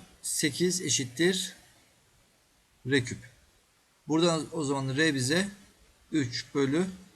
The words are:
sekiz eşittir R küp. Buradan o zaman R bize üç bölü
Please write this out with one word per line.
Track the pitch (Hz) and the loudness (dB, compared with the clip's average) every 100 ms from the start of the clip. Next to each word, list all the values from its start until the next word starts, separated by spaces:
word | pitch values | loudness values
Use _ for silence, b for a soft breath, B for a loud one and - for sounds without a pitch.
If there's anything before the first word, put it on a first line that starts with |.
| - - | -10 -12
sekiz | - - 156 127 180 185 | -6 -2 -2 0 0 0
eşittir | 151 123 123 117 170 190 - - - _ _ _ _ _ _ _ _ _ _ _ 127 | -2 -2 -2 0 2 2 -4 -12 -20 _ _ _ _ _ _ _ _ _ _ _ 0
R | 135 | 2
küp. | 120 - - - _ _ _ _ _ _ - | 2 -8 -14 -20 _ _ _ _ _ _ -2
Buradan | 156 170 165 127 | 2 2 2 -2
o | 165 | -4
zaman | 139 139 135 131 | -2 -2 -2 2
R | 160 | 2
bize | 139 127 165 202 - - _ _ _ _ | 2 0 0 0 -6 -20 _ _ _ _
üç | 160 123 117 - 147 | -2 -2 -4 -4 0
bölü | 135 151 190 - - | 2 2 -2 -6 -18